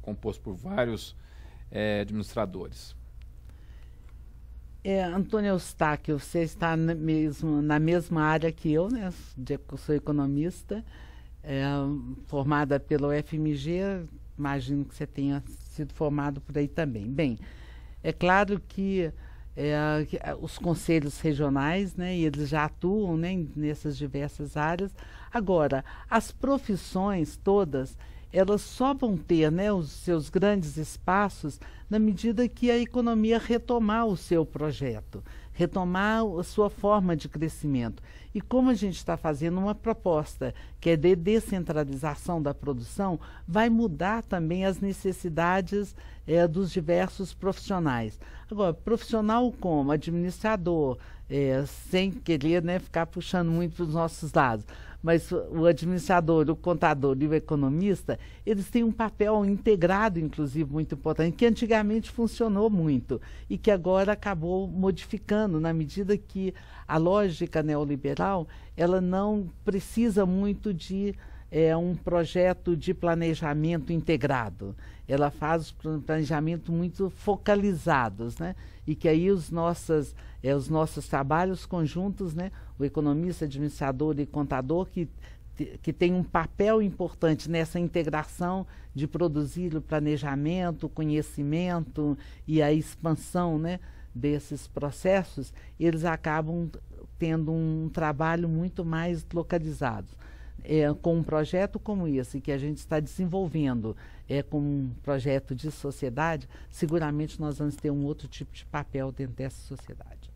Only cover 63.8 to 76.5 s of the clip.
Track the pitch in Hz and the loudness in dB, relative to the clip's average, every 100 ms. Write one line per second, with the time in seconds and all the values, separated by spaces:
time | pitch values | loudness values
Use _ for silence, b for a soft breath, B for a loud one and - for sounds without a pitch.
63.8 | 175 190 196 202 208 180 165 185 190 170 | 4 4 4 2 -2 -2 0 0 -2 2
64.8 | 190 165 - 208 - 208 214 160 165 160 | 2 0 -4 -8 0 2 4 2 2 0
65.8 | 147 180 196 208 - 190 190 180 B B | 0 -2 0 0 0 -4 -4 -4 B B
66.8 | - 160 170 202 202 156 170 160 151 147 | 0 2 4 4 2 0 -2 0 0 0
67.8 | 147 143 139 143 185 190 160 B B - | 0 -2 -2 0 0 0 -4 B B 0
68.8 | 175 185 180 190 208 214 180 - - 190 | 4 4 4 2 2 0 -2 -4 -2 -2
69.8 | - - 233 196 185 185 202 196 214 175 | -2 2 4 4 4 4 2 0 -2 -4
70.8 | - 190 202 190 B B B 156 160 160 | -4 -2 -2 -4 B B B 4 6 6
71.8 | 175 165 - 170 160 180 180 180 - 170 | 2 -2 0 2 2 4 4 4 0 0
72.8 | 170 180 175 165 165 160 156 147 156 170 | 0 0 2 2 2 0 0 2 2 0
73.8 | 139 165 156 156 139 135 107 90 98 110 | 0 -2 2 2 4 2 -2 -6 -10 -10
74.8 | B B - 139 143 143 151 165 156 - | B B -2 2 2 0 0 0 -2 -8
75.8 | 156 156 - 160 151 156 156 | -6 -4 -2 0 2 0 0